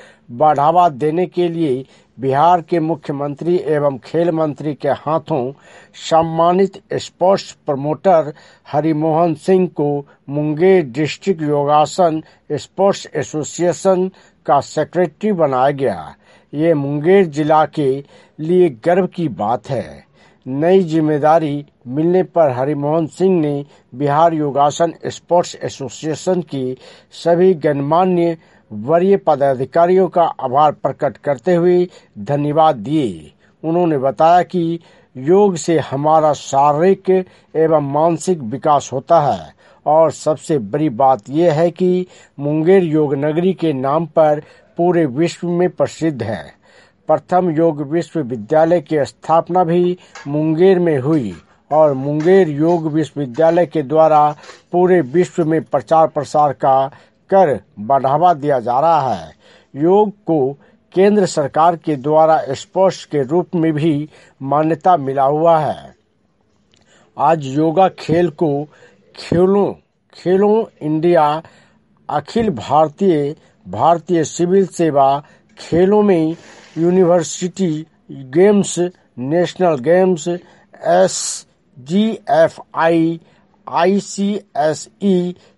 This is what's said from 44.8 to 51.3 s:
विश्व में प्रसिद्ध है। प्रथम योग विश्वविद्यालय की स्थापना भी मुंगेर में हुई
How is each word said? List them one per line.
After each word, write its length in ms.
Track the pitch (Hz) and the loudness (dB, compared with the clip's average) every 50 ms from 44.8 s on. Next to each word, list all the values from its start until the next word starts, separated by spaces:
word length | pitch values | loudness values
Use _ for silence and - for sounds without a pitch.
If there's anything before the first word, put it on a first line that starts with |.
| 170 175 170 175 160 135 | 0 2 2 2 0 0
विश्व 420 | 117 139 170 165 - - - 175 | 0 -2 -2 -2 -4 -6 -6 -4
में 200 | 175 170 180 175 | -2 0 0 0
प्रसिद्ध 520 | 175 - 143 117 - - 151 165 147 117 | 0 -2 -4 -4 -4 -4 -4 -4 -4 -4
है। 380 | 110 107 107 85 - - - _ _ _ _ _ _ _ _ _ _ - | -6 -6 -8 -8 -10 -16 -20 _ _ _ _ _ _ _ _ _ _ -2
प्रथम 420 | 156 147 - - 180 180 185 175 | -2 -2 -2 0 0 0 0 0
योग 320 | 151 156 165 170 151 143 151 135 | 0 0 0 0 0 -2 -6 -4
विश्वविद्यालय 880 | 156 175 - - - 165 143 110 131 113 104 107 156 156 165 165 180 175 | -4 -4 -4 -4 -6 -6 -6 -6 -8 -10 -4 0 2 2 4 2 2 0
की 240 | 147 - 156 147 135 | 0 -2 -2 -2 -2
स्थापना 600 | - - _ - - 156 165 160 - 175 185 180 | -4 -6 _ -2 0 0 0 0 0 0 0 0
भी 340 | 160 170 180 180 180 180 - - _ - - - 143 | 2 2 0 0 0 -2 -6 -10 _ -20 -16 -10 -6
मुंगेर 500 | 143 151 156 160 156 156 180 196 190 175 | -4 -2 -2 0 2 4 4 4 4 4
में 200 | 175 165 151 135 | 2 0 0 0
हुई 360 | 123 147 165 151 120 98 | 0 0 0 -2 -2 -4